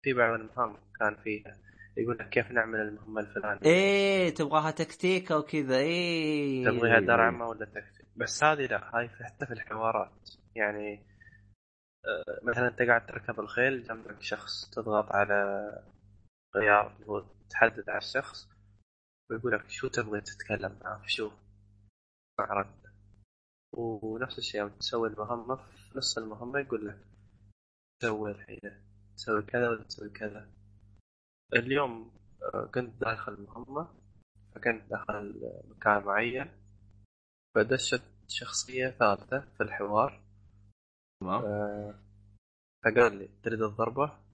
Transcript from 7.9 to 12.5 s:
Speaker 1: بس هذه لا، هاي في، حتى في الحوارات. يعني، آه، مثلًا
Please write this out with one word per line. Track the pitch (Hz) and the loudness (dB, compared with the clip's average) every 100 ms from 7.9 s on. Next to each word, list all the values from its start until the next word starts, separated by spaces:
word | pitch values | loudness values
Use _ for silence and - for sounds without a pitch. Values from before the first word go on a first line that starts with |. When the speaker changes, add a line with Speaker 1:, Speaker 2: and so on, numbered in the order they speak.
| _ - - | _ -20 -8
Speaker 1:
بس | 117 - | -6 2
هذه | 151 151 131 | 2 2 -2
لا، | 104 - 117 | -4 -2 -2
هاي | 120 | -2
في، | - | -8
حتى | 117 - 131 | -16 -10 -10
في | |
الحوارات. | 110 - 110 113 110 95 - - - _ 117 | -10 -8 -2 0 0 -2 -8 -20 -20 _ -2
يعني، | 104 104 104 104 - - - - - _ _ _ _ _ - | -2 -2 -6 -8 -16 -20 -20 -20 -20 _ _ _ _ _ -6
آه، | 90 - - | -4 -4 -4
مثلًا | 120 | -2